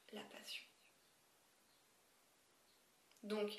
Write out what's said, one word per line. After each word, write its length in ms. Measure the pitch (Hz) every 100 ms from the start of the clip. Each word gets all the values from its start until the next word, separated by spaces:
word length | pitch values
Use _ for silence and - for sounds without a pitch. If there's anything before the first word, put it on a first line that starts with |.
| -
la 100 | 214
passion. 420 | 208 - - - - - - - - - - - - - - - - - - - - - - - - - - - - -
Donc 280 | 208 214 208